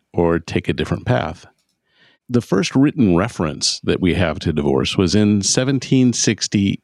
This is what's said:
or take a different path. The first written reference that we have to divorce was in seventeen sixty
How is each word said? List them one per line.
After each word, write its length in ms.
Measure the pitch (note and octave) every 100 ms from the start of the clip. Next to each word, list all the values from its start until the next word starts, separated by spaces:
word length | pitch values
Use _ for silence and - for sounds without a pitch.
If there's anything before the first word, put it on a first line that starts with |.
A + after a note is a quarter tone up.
| _
or 260 | - E2+ E2+
take 300 | - F#2+ -
a 60 |
different 320 | C#2 - E2 -
path. 400 | B2 D#2 D#2 - _ _ _ _ _ _ _ -
The 140 | A#2+
first 340 | - F#3 F3 C3
written 400 | D3 D#3 G#2+ E2+
reference 640 | A#2 - E2 C#2+ - -
that 180 | F#2+ F2+
we 100 | F2+
have 260 | D#2+ E2+ D#2
to 120 | F2+
divorce 420 | D2+ C#2+ C2+ - -
was 160 | F2+
in 260 | G#2 G#2 G#2
seventeen 720 | F#2 - C3 C#3 - C3+ B2+
sixty 680 | A2+ - A2 - G#2 G2 -